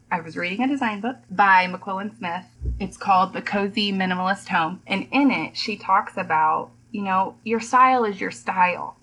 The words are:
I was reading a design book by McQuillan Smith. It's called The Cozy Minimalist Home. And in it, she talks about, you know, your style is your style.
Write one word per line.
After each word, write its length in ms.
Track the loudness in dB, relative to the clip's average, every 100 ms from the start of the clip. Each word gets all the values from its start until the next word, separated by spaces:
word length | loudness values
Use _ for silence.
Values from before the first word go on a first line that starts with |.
| _
I 100 | -8
was 160 | -6 -8
reading 260 | -6 -2
a 60 | -2
design 320 | 0 -2 -4
book 160 | -6 -8 -6
by 360 | 2 6 6 4
McQuillan 500 | -4 -6 -6 -8 -8
Smith. 280 | -8 -8 -10 _ -8 -6
It's 180 | -8 -6
called 360 | 2 4 4
The 100 | -2
Cozy 500 | -4 -2 0 0 0
Minimalist 560 | 0 0 0 0 -2 -2
Home. 320 | -2 -2 -4 -6
And 220 | -6 -2
in 220 | 2 2
it, 240 | 2 -4 -6
she 200 | -6 -6
talks 400 | 0 2 2 -6
about, 540 | -2 2 2 0 -4 _ _
you 100 | -8
know, 320 | -2 0 0 -4
your 160 | -4 -4
style 460 | 2 6 6 6
is 160 | 2 -2
your 100 | -8
style. 680 | -6 -6 2 2 0 -8 -14